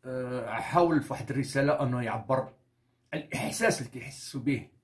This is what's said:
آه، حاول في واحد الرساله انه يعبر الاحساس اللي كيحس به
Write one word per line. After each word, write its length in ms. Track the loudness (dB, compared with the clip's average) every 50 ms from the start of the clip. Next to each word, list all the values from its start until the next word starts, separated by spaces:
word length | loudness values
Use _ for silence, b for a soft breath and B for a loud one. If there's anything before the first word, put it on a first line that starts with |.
| _
آه، 460 | -6 -6 -4 -4 -4 -4 -4 -4 -4
حاول 520 | -4 -4 -4 2 4 6 6 6 6 2
في 100 | 2 0
واحد 180 | -6 -6 -4 -4
الرساله 520 | -2 -2 -2 0 2 2 4 4 4 4
انه 200 | 2 0 0 0
يعبر 500 | 0 -2 -4 -4 0 0 0 0 0 -4 -10 _ _ _ _ _ _ _ _ _ _ _ -6
الاحساس 640 | -6 -6 -4 -4 -4 -2 -2 -2 2 2 2 2 2
اللي 120 | -2 -8
كيحس 460 | -10 -12 -12 -12 -14 -12 -14 -8 -8
به 320 | -2 0 0 0 0 -2 -10 _ _